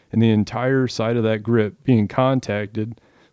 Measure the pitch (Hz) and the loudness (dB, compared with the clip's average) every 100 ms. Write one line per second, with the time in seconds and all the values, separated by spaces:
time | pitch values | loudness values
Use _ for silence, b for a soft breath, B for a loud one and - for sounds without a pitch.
0 | b 113 113 107 101 117 127 135 127 - | b 2 2 2 0 -2 -2 0 0 -2
1 | 113 120 110 110 107 117 107 - - 117 | -2 0 0 -2 0 0 0 -2 2 2
2 | 101 - 131 135 - 104 104 110 110 - | 2 0 0 0 -2 -6 -6 -8 -8 -10
3 | b b b | b b b